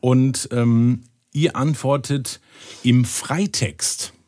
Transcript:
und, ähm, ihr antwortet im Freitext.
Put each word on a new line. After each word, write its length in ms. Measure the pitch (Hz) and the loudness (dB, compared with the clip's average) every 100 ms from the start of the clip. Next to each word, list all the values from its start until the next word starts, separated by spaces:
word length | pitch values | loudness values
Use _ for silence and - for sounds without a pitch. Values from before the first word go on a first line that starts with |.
und, 460 | 127 127 131 127 - | 4 4 2 0 -4
ähm, 520 | 120 117 117 120 123 - _ _ | 0 2 4 2 0 -6 _ _
ihr 240 | 143 160 - | -2 -2 0
antwortet 840 | 139 151 135 143 123 143 123 - _ - - - | -2 -2 -2 -2 -2 -6 -6 -12 _ -20 -20 -4
im 240 | 127 123 120 | 2 4 4
Freitext. 1040 | - - 151 202 - 107 - - - - _ | -2 -4 -2 -2 -2 -4 -4 -6 -4 -10 _